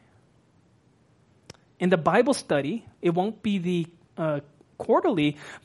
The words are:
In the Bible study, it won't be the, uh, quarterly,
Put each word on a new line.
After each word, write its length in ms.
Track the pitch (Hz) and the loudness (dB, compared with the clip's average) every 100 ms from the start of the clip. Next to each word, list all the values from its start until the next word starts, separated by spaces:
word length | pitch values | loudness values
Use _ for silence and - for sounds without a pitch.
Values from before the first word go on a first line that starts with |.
| _ _ _ _ _ _ _ _ _ _ _ _ _ _ - - _ - | _ _ _ _ _ _ _ _ _ _ _ _ _ _ -20 -20 _ -2
In 100 | 180 | 2
the 80 | 180 | 2
Bible 380 | 151 190 254 - | 2 2 2 0
study, 500 | - 147 139 220 - - | 0 -2 0 -6 -10 -4
it 80 | 175 | -2
won't 320 | 170 196 226 | 0 -2 -4
be 160 | 214 202 | -4 -2
the, 300 | 175 175 165 - _ - | -2 -2 -4 -10 _ -6
uh, 260 | 160 147 - _ _ - | -4 -4 -8 _ _ -8
quarterly, 600 | - 285 349 185 147 151 - - | 0 2 2 2 0 -2 -14 -10